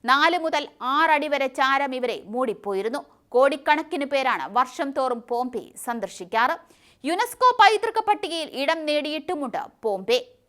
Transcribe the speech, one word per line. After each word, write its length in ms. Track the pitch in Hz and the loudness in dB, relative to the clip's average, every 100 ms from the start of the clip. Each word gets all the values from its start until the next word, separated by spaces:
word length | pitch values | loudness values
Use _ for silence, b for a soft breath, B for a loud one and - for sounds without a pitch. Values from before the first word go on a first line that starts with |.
| 233 | 4
നാല് 280 | 277 320 349 | 4 4 2
മുതൽ 180 | 320 302 285 _ 247 | 0 -2 -4 _ -2
ആറ് 180 | 285 320 302 | 2 4 4
അടി 120 | 302 | 2
വരെ 160 | 277 262 262 | 0 -2 0
ചാരം 340 | 269 269 277 254 | 0 2 0 -2
ഇവരെ 180 | 240 202 - | -4 -6 -6
മൂടിപ്പോയിരുന്നു. 640 | 233 262 202 202 196 208 277 - b _ | -4 -2 -4 -4 -2 -2 -6 -10 b _
കോടിക്കണക്കിന് 720 | 240 269 294 311 302 311 - 277 | 4 4 2 0 0 0 -6 -2
പേരാണ് 340 | 277 262 196 139 214 | 0 0 -2 -2 0
വർഷം 300 | 254 - 277 277 | 0 -2 -4 -2
തോറും 240 | 262 240 240 | -2 -4 -4
പോംപെ 340 | 240 247 240 - - | -6 -4 -8 -12 -12
സന്ദർശിക്കാറ്. 720 | - 233 185 - 185 220 254 330 - b b b 269 | -8 -6 -6 -10 -4 0 0 0 -8 b b b -4
യുനെസ്കോ 400 | 359 466 - 508 494 | -2 -2 4 2 6
പൈതൃക 380 | 403 427 453 453 427 | 4 4 0 -2 0
പട്ടികയിൽ 420 | 415 359 330 302 247 | -2 -2 -6 -6 -2
ഇടം 180 | 277 320 302 | 0 0 0
നേടിയിട്ടുമുണ്ട് 760 | 294 302 311 302 359 262 151 - _ | -2 -2 -6 -6 -6 -4 -6 -10 _
പോംപെ. 360 | 226 196 185 240 247 _ | -4 -4 0 0 0 _